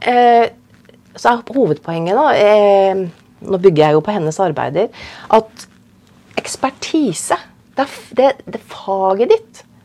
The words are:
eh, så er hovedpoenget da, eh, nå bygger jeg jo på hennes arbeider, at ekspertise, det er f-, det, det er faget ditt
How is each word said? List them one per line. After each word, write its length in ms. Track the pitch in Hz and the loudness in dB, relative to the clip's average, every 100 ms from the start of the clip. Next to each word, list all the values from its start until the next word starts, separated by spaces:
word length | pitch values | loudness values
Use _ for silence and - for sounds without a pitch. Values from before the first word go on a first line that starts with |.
eh, 460 | 240 247 240 233 226 - _ _ _ _ _ | -2 2 4 4 2 -4 _ _ _ _ _
så 240 | - 233 233 | -4 -2 -2
er 40 | - | -4
hovedpoenget 600 | 262 190 147 - 165 170 226 | -2 0 -2 -6 -6 -2 0
da, 160 | 302 | 2
eh, 600 | - 208 214 202 196 196 190 175 - _ _ | 2 4 4 4 4 2 -2 -6 -12 _ _
nå 160 | - 185 | -6 0
bygger 160 | 190 151 | 2 4
jeg 80 | 151 | 4
jo 80 | 151 | 2
på 120 | 151 | -2
hennes 240 | 208 156 156 | -4 -4 -2
arbeider, 480 | 185 143 127 156 233 - - - - | -4 -4 -4 -4 -4 -8 -20 -18 0
at 360 | 220 220 - - _ _ _ _ _ _ - | 0 0 -8 -20 _ _ _ _ _ _ -12
ekspertise, 1000 | - - 262 - - 320 262 160 - 349 - _ _ - | -12 -6 -8 -8 -6 -4 -4 -6 -6 -8 -10 _ _ -8
det 20 | |
er 80 | 277 | -6
f-, 240 | - - | -10 -8
det, 220 | - 269 - - | 0 0 -2 -10
det 140 | 220 | -16
er 140 | - | -16
faget 540 | - - 196 190 196 262 | -14 -8 -2 -2 0 2
ditt 340 | 440 - - - _ | 0 -2 -20 -20 _